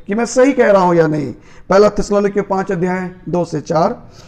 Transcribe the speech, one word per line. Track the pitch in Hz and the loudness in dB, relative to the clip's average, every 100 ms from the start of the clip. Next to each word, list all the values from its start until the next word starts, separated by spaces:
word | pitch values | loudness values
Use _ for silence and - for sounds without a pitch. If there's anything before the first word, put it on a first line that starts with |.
| - | -8
कि | |
मैं | 202 233 | -4 -2
सही | 254 262 | 2 2
कह | 262 226 | 4 4
रहा | 196 | 4
हूं | 180 | 4
या | 170 160 | 2 2
नहीं। | 151 135 - - - - | -2 -6 -12 -18 -14 0
पहला | 190 208 | 2 2
थिस्सलुनीकियों | 208 196 202 202 202 | 0 -2 0 0 -2
पाँच | 196 190 190 | -4 -4 -4
अध्याय | 185 180 185 180 - - | -4 -4 -4 -8 -12 -6
दो | 175 | -4
से | 170 151 | -4 -6
चार, | - 160 185 240 - - | -4 0 -2 -4 -14 -20